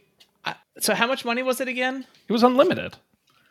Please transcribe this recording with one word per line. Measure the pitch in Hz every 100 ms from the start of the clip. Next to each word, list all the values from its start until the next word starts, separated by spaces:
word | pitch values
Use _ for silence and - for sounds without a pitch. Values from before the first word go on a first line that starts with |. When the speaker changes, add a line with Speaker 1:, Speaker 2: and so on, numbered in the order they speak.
| _ _ _ _
Speaker 1:
I, | - - _ -
so | -
how | 202 233
much | 262
money | 233 233
was | 262 247
it | 262
again? | 247 254 269 - _ -
Speaker 2:
It |
was | 226
unlimited. | 247 254 349 - 87 - _ _ _ _ _